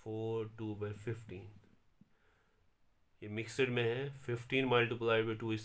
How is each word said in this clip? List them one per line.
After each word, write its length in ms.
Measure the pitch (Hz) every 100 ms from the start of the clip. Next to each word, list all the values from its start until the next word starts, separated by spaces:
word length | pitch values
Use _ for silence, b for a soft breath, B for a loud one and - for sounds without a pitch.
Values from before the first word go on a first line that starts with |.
four 460 | 110 110 113 113 107 -
two 180 | 110 104
by 80 | 104 104 120
fifteen। 420 | - - 92 98 - - - _ - - b b b b b b _ _ _ _ -
ये 80 | 107
मिक्सड 400 | 107 110 - 127 120
में 80 |
है, 180 | 117 123 139 - -
fifteen 420 | 120 - 131 131
multiplied 520 | 120 117 117 113 113 113
by 80 | 110
two 120 | 113
is 100 | 110